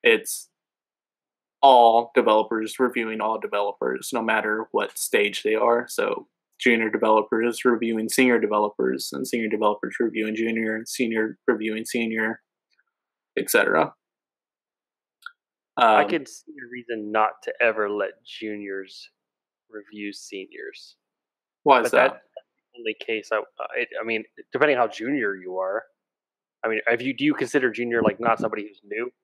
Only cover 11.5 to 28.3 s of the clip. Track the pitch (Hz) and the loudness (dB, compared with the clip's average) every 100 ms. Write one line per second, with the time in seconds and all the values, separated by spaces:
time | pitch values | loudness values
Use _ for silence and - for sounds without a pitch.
11.5 | 113 110 110 113 120 113 113 110 113 _ | -2 -2 -6 -6 -4 -4 -2 -4 -6 _
12.5 | _ _ _ _ _ _ _ _ - - | _ _ _ _ _ _ _ _ -8 0
13.5 | 113 - - - - _ _ _ _ _ | 2 4 2 0 -4 _ _ _ _ _
14.5 | _ _ _ _ _ _ _ - _ _ | _ _ _ _ _ _ _ -20 _ _
15.5 | _ _ - 120 110 151 165 131 - - | _ _ 2 6 6 4 -2 -6 -20 -20
16.5 | 147 120 123 120 113 104 110 107 - - | -20 -16 -16 -10 -10 -2 0 0 -2 -12
17.5 | - 120 107 104 104 98 - - - 107 | 0 0 0 -2 -2 -4 -8 -20 -12 -10
18.5 | 104 101 98 92 - - _ _ _ _ | -10 -10 -10 -12 -18 -20 _ _ _ _
19.5 | _ _ 110 101 107 104 98 - 98 92 | _ _ -20 -18 -12 -12 -12 -14 -14 -14
20.5 | 80 - - - _ _ _ _ _ _ | -16 -16 -16 -20 _ _ _ _ _ _
21.5 | _ 143 131 117 127 131 - _ - _ | _ 4 4 6 4 4 0 _ -20 _
22.5 | _ _ - 113 107 - 110 - 107 - | _ _ -10 -8 -8 -6 -8 -4 -4 -4
23.5 | _ - - 123 - 113 113 110 - - | _ -8 -6 -6 -6 -4 -4 -6 -20 -10
24.5 | 127 151 131 113 - 117 143 107 98 92 | 0 2 4 0 -2 -4 -2 -2 -4 -8
25.5 | 92 95 104 - _ _ _ _ _ _ | -6 -4 -4 -8 _ _ _ _ _ _
26.5 | _ 113 110 - 120 127 127 143 147 131 | _ -4 -2 0 -2 -2 -2 0 0 0
27.5 | 147 127 110 120 117 110 98 117 | 0 0 -2 -2 0 0 0 -2